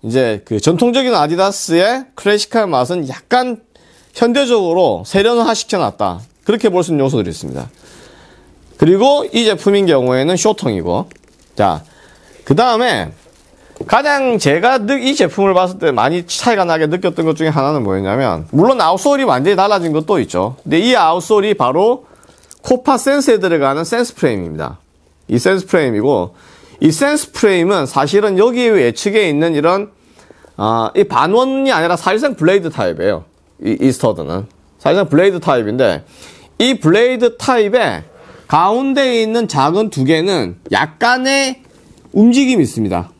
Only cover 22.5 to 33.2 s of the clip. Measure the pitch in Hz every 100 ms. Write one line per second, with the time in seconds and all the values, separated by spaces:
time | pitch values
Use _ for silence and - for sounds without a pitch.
22.5 | - - 254 254 262 - 285 262 220 185
23.5 | 165 139 139 165 233 240 - 156 104 87
24.5 | 78 71 - _ _ _ _ _ 123 180
25.5 | 190 185 180 139 107 120 123 90 - -
26.5 | - - - 156 156 277 294 - - 214
27.5 | 185 170 196 135 - 143 196 208 190 220
28.5 | 247 240 208 120 110 208 214 190 147 165
29.5 | 156 156 190 208 _ _ _ - - _
30.5 | - 104 113 110 - - 120 151 214 262
31.5 | 269 269 202 170 170 - 214 285 240 160
32.5 | 196 170 - 95 82 92 87